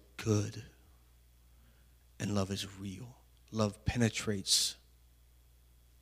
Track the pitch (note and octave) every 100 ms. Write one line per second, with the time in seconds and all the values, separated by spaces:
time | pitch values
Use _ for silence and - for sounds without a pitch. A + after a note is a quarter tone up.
0 | - - A2+ G#2 G#2 G#2+ - - - _
1 | _ _ _ _ _ _ - _ - _
2 | _ _ F#2+ G2+ F#2+ G2 F#2+ F#2+ G2 F#2+
3 | A#2+ - _ - - A2 G#2+ - - A#2+
4 | A#2 - - G2+ - - - - _ _
5 | _ _ _ _ _ _ _ - _ _